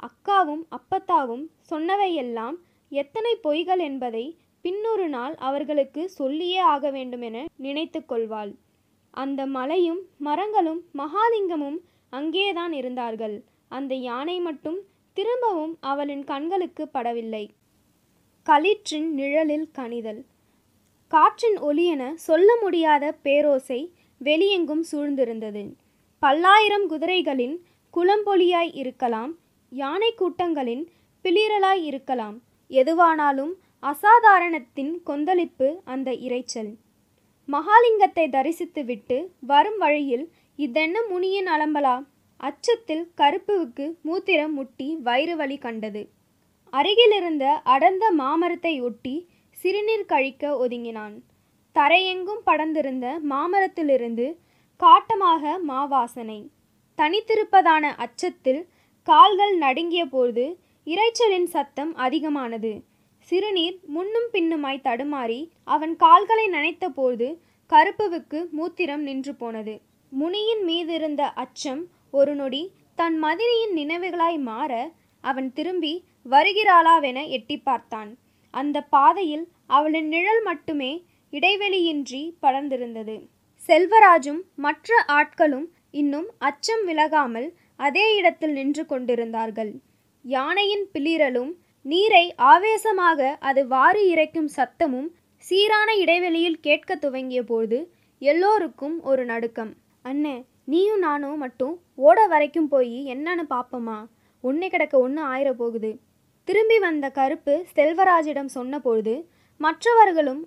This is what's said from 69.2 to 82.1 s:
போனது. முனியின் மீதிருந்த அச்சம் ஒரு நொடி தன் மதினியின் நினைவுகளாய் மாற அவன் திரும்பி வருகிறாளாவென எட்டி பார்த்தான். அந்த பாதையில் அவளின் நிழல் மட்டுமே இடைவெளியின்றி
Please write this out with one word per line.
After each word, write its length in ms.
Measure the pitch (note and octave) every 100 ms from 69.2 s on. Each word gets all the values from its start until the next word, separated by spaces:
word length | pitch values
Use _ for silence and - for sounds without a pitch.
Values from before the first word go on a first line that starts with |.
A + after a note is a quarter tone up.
| C4
போனது. 400 | B3+ A#3 A3+ G#3+ G#3+ _ _ _
முனியின் 500 | C4+ D#4+ G#4 G#4+ A4
மீதிருந்த 580 | F4 E4+ E4 D#4+ D#4 C#4+ C#4+
அச்சம் 480 | - B3+ - D4 C4+ F4+ _ _
ஒரு 180 | C#4 C#4+
நொடி 280 | C#4+ C4+ C#4 F#4 _ _ -
தன் 180 | E4+ D#4+
மதினியின் 560 | D#4 E4+ A#4 A#4 A4
நினைவுகளாய் 640 | E4 D4 F4 F#4 F4 E4 E4
மாற 320 | B3+ A3 D4+ A#3 C#4+ _ _ _
அவன் 260 | A#3+ C4 C4
திரும்பி 400 | C#4 E4 F#4 D4+ F4 _ _ A#3+
வருகிறாளாவென 920 | C4+ F4+ G4+ G#4 E4+ E4 E4 C#4 B3+ D4+
எட்டி 280 | B3+ - C#4+
பார்த்தான். 520 | - A#3 - A3+ G#3+ A#3+ _ _ _
அந்த 240 | A#3 D4 D4
பாதையில் 640 | D4 C#4+ C#4+ F4 E4+ D4+ E4+ _ -
அவளின் 420 | C4+ D#4 D#4+ D#4
நிழல் 340 | E4 F#4+ A4+
மட்டுமே 500 | G#4 E4+ - D4 B3+ E4 _ _ _
இடைவெளியின்றி 880 | C#4+ F4 G4 G4+ F#4+ E4+ D4 A#3+